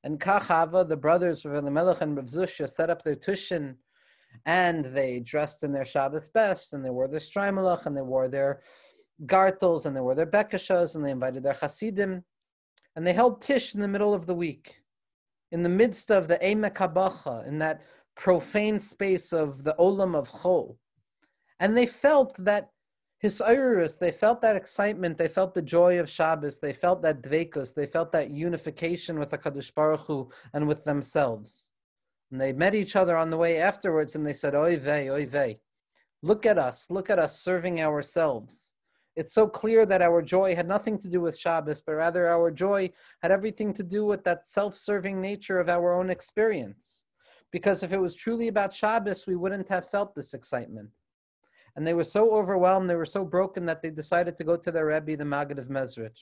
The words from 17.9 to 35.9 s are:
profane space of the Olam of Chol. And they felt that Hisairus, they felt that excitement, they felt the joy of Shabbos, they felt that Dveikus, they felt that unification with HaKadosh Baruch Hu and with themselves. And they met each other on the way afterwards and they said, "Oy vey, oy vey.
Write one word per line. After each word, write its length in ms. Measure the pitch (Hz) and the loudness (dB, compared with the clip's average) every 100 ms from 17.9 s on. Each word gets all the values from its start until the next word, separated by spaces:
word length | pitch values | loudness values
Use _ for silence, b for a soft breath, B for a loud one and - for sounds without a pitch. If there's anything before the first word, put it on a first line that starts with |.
| b b - | b b -2
profane 640 | - 175 - 214 214 214 | 2 2 2 -2 0 -2
space 540 | - - 196 185 - | -6 -6 0 0 0
of 320 | 170 151 135 | -2 -2 -2
the 100 | 139 151 | -4 4
Olam 360 | 180 196 190 | 4 4 0
of 160 | 156 123 | 0 -4
Chol. 460 | - 180 175 - 120 _ _ _ _ _ _ _ _ | -4 0 0 0 -14 _ _ _ _ _ _ _ _
And 180 | 196 226 | 2 4
they 100 | 240 | 2
felt 480 | - 285 302 262 - | 2 4 4 2 0
that 320 | 185 208 196 _ _ _ _ _ | 0 0 -2 _ _ _ _ _
Hisairus, 760 | 208 208 208 262 262 208 160 - | -4 0 4 4 4 2 0 0
they 140 | 175 | -2
felt 280 | - 214 233 | 2 2 4
that 160 | 226 196 | 2 2
excitement, 640 | - - 202 180 175 151 | -4 -2 -2 0 -4 -2
they 100 | 165 | -2
felt 240 | - 190 | 0 -2
the 80 | 185 | -2
joy 400 | 156 165 180 175 | 0 4 6 4
of 80 | 156 | 0
Shabbos, 500 | - 160 160 147 - | 0 0 0 -4 -6
they 140 | 147 | -8
felt 300 | 135 180 185 | 0 0 2
that 180 | 165 143 | 0 -2
Dveikus, 540 | 131 156 165 156 127 | -2 -2 -2 -6 -6
they 100 | - | -6
felt 280 | 143 165 165 | -2 -2 0
that 180 | 170 135 | 0 -2
unification 880 | 147 170 165 160 151 190 175 - 156 | -4 -4 -4 -8 -6 -4 -4 -6 -6
with 120 | 147 | -4
HaKadosh 440 | 151 156 139 139 | -4 -6 -8 -8
Baruch 260 | - 151 156 151 | 0 2 0 -2
Hu 240 | 143 127 B B | -6 -6 B B
and 120 | 147 151 | -4 -2
with 180 | 151 | -2
themselves. 840 | 151 143 - 156 135 110 107 - _ _ _ _ _ _ _ | -2 -4 -2 0 0 -2 -12 -20 _ _ _ _ _ _ _
And 100 | 131 | -4
they 140 | 135 | -2
met 200 | 135 180 | 2 2
each 220 | 208 202 202 | 2 0 2
other 220 | 180 165 | 4 2
on 100 | 160 | 2
the 80 | 160 | 2
way 220 | 170 160 | 2 4
afterwards 560 | 175 156 196 160 151 | 2 0 0 0 0
and 120 | 156 151 | -4 -6
they 60 | |
said, 220 | 143 143 | -4 -2
"Oy 240 | 143 165 165 | 2 2 0
vey, 320 | 135 147 135 | 0 -2 -2
oy 160 | 143 135 | -4 -2
vey. 340 | 143 131 104 _ _ _ | -2 -2 -4 _ _ _